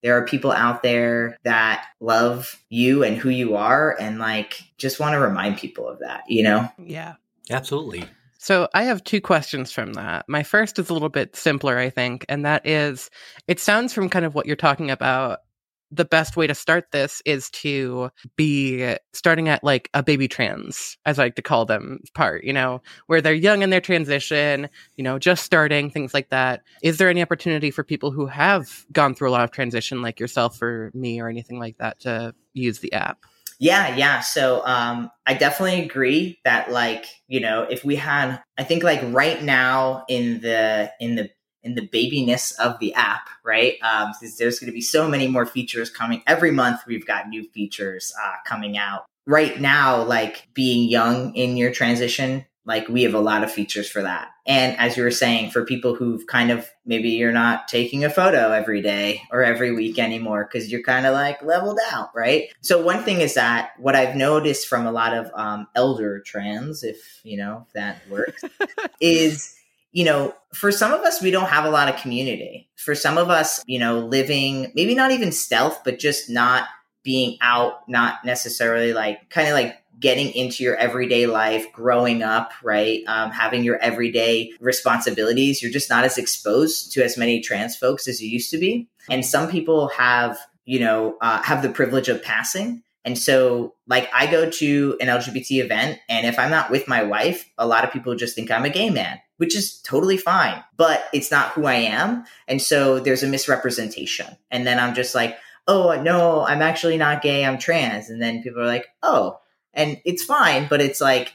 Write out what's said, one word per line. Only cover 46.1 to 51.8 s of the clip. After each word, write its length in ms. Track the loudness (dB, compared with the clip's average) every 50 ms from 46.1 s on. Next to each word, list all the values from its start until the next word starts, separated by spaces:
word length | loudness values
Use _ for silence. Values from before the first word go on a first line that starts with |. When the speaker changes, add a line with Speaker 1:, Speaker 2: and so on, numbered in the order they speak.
| -4 -4 0 0
Speaker 1:
Every 240 | 2 4 4 2
month 300 | 2 2 2 0 0 -2 -6
we've 220 | -10 -10 -10 -6 -4
got 220 | -6 -6 -4 -8
new 180 | -12 -12 -12 -12
features, 640 | _ -10 -8 -8 -8 -8 -8 -8 -8 -8 -12 -12 -10 -8
uh, 120 | -8 -8 -8 -8 -8
coming 320 | -8 -8 -6 -6 -8 -6 -6
out. 280 | -6 -6 -6 -8 -12 _ _ _ _
Right 360 | 2 4 4 4 2 -2 -2
now, 420 | 0 2 4 4 4 4 2 2 2
like, 460 | 2 0 0 0 -2 -6 -10 -18 _ _
being 360 | -2 0 2 4 2 2 4
young 440 | 4 2 4 4 2 0 -2 -6 -4
in 200 | -2 -2 -2 0
your 160 | 0 0 0
transition, 760 | 0 0